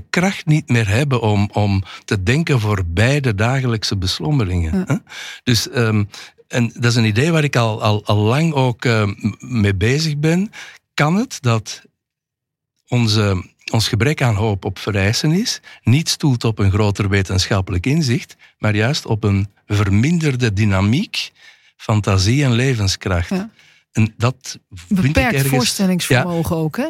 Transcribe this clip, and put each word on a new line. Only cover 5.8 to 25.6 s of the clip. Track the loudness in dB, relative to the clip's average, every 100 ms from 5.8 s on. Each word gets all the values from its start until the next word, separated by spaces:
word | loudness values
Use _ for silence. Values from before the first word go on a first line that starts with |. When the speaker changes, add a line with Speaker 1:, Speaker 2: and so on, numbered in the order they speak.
| 0 0 -2 -6 -20 _ -6
Speaker 1:
en | -2 -2 0
dat | 0
is | 2
een | 2
idee | 2 2
waar | 2
ik | 0 0
al, | 0 0
al, | 0 0 0
al | 2
lang | 2 2 2
ook, | 2 0 0 0
eh, | 0 0
m-, | -2 -6 -6
mee | -4 0 2 2
bezig | 0 0 -2 -2
ben. | 0 0 -2 -8 -20 -20 _
Kan | -2 0 0
het | -2 -4
dat | -2 -2 -4 -16 _ _ _ _ _ _ _ _ _ _ -4
onze, | 0 2 2 0 -2 -6 _ -4
ons | -2 0
gebrek | 0 0 0
aan | 0 0
hoop | 0 -2 -4
op | -8
verrijzenis | -4 0 0 0 0 0 -2 -6 -12 -4
niet | 2 2 2
stoelt | 0 0 2
op | 0 0
een | 2
groter | 2 2 0 0
wetenschappelijk | 0 0 0 0 0 0 -2 0
inzicht, | 0 0 -2 -4 -20 -20 -4
maar | -2 0
juist | 0 -2 -2
op | 0
een | 2 2 0 _ -4
verminderde | 0 2 2 2 2 0 0 0
dynamiek, | 2 2 2 2 2 0 -6 -8 _ -20 _ _ -10
fantasie | -2 0 2 2 2 2
en | 2
levenskracht? | 2 0 0 -2 -2 -2 -2 -2
Speaker 2:
Ja. | -4 -6 -14 -20 _ _
Speaker 1:
En | -2 -2 0
dat | -4 -4 -12 -18 _
vind | -14 -2 0
ik | 2
Speaker 2:
Beperkt | 2 0
Speaker 1:
ergens, | 0 0
Speaker 2:
voorstellingsvermogen | 0